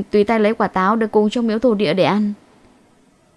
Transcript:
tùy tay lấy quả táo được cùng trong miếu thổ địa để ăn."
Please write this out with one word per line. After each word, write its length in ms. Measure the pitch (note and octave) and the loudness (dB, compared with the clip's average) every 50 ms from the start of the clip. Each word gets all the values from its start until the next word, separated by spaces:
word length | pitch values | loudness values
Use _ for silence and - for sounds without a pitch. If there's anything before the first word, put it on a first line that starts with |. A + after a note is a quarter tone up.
| F#3+ - | -2 0
tùy 140 | - G#3 G3+ | 0 0 2
tay 160 | G#3+ A#3 A3+ | 2 0 0
lấy 140 | G#3 G#3 A3+ | 0 0 0
quả 140 | - G#3+ F#3 | 0 -2 -2
táo 280 | - F#3+ F#3 G3 A3+ | 0 0 0 0 0
được 160 | A3+ A3 G#3 | 0 -2 0
cùng 180 | - G#3+ G#3+ G#3+ | 0 0 0 0
trong 160 | - B3 A#3 | 0 -2 -2
miếu 120 | A3+ G#3 A3+ | -2 -2 0
thổ 160 | C4 B3 G#3+ | 0 0 0
địa 200 | G3 G#3 D3 E3 | 0 0 0 0
để 100 | F#3 E3 | 2 2
ăn." 280 | C#3 F#3 G#3+ G#3+ G#3 G#3 - _ _ _ _ _ _ _ _ _ _ _ _ _ _ _ _ _ _ _ | 2 2 0 -2 -2 -4 -8 _ _ _ _ _ _ _ _ _ _ _ _ _ _ _ _ _ _ _